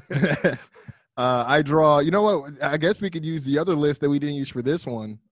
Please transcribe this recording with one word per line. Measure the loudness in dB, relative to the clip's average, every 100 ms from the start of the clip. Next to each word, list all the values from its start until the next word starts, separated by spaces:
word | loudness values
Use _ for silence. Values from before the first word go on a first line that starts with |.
| -6
<laughs> | 0 0 0 -4 -8 -14 -20 -20 -20 _ -4
Uh, | 0 0 2
I | 2
draw. | 2 4 6 6
You | 4
know | 2
what? | 2 0 -4 -6
I | -2 0
guess | 0 0
we | -4
could | -4
use | -6 -6
the | 0 0
other | 2
list | 2 2 2
that | 0
we | 0
didn't | -2 -6
use | -6
for | -4
this | -2 -2 -4
one, | -8 -8 -14 _